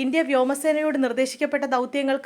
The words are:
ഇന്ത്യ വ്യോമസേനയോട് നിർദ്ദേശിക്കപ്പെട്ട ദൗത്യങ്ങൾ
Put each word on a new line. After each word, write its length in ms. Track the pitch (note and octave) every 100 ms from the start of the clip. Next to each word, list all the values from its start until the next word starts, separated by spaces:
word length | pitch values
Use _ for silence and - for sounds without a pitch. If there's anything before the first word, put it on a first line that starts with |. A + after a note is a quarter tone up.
ഇന്ത്യ 180 | C4 C4+ C4
വ്യോമസേനയോട് 720 | C4+ B3+ C#4 D#4 D4+ D#4 C#4+ B3+
നിർദ്ദേശിക്കപ്പെട്ട 580 | A#3+ C4 - D4 C#4+ C#4 B3+
ദൗത്യങ്ങൾ 400 | B3 C#4+ C4+ C4+